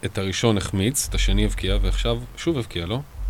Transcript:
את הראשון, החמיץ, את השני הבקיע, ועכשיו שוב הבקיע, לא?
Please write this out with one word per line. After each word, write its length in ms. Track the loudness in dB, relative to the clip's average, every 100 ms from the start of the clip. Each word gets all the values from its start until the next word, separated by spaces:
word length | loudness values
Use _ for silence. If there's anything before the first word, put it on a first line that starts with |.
את 140 | -6 -4
הראשון, 380 | -4 2 2 2
החמיץ, 480 | 0 0 0 0 -2
את 60 |
השני 300 | 0 4 4
הבקיע, 320 | 2 0 0 2
ועכשיו 360 | 2 2 0 -2 -6 -6
שוב 220 | -2 -2
הבקיע, 280 | -2 -4 -4
לא? 140 | -4 -6 -6